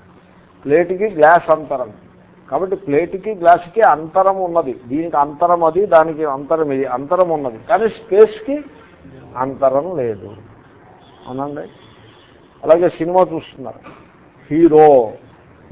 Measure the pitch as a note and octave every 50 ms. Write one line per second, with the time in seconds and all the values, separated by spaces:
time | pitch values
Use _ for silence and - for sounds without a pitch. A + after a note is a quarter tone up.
0 | _ _ _ _ _ _ _ _ _ _ _ _ - C3+ D3 E3+ F3 F3 F#3 F#3
1 | G#3+ A3 F#3+ D3+ D3+ D#3 F3 E3+ - E3 D#3 D#3 D3 C#3 D3 C3 B2 A2 G2+ -
2 | - - _ _ _ _ _ _ _ - C3 D3+ F3+ F#3 F#3+ - - C#3+ C#3 D3
3 | F3 E3+ F3+ F#3+ F#3 G#3+ G#3+ F3+ E3+ E3+ F3 E3+ - E3+ - A3+ A3 F#3 D3+ D3+
4 | D#3+ D#3+ D#3+ F#3+ F#3+ F#3+ F#3+ F#3+ F#3 F3 E3+ E3+ D#3+ C3 A#2 - - A#2 C3 D#3
5 | E3 E3+ D#3+ D3 C#3+ D3 D3 - F3 E3+ F3 E3+ E3+ D#3+ D#3 F3+ G#3 F#3+ E3+ D#3+
6 | D#3+ E3 D#3 D3+ D#3 D3+ C3+ C#3 C#3+ C3+ E3 D#3+ D#3 C#3+ C3+ C3+ C3+ B2+ B2+ B2
7 | C#3 C#3 F3+ F3+ F#3 E3+ D#3+ D3+ C#3 B2+ A2 A2 A2 - E3 F#3+ A3+ G#3+ - -
8 | - - F#3 G3+ A3 G#3 - - - C4+ C#4 D4+ C#4+ - - - - - - _
9 | - - - C3 - - - B2 C3 C3+ C3+ A2+ C3+ C3+ C3 C#3 D3+ F#3 F#3 D3+
10 | B2 A#2 G#2+ G2 G2 G2 G#2+ G#2 - - - - _ - _ _ _ - - _
11 | _ - _ _ - B2+ B2+ C3 C#3 D3 C#3+ D3 E3+ G#3+ - - - - - _
12 | - - _ _ _ _ _ _ _ _ _ _ - - D#3+ F3 F3+ D#3+ - -
13 | E3 E3+ F3+ F#3 F3+ D3+ D#3+ D#3 - - - C#3+ C3 A2+ A2+ - - - - -
14 | - _ _ _ - _ _ _ - - C#3+ D#3+ E3+ E3 D3+ D#3 D#3 D3+ C#3+ B2+
15 | A2+ G#2+ G#2 - - - - _ _ _ _ _ _ -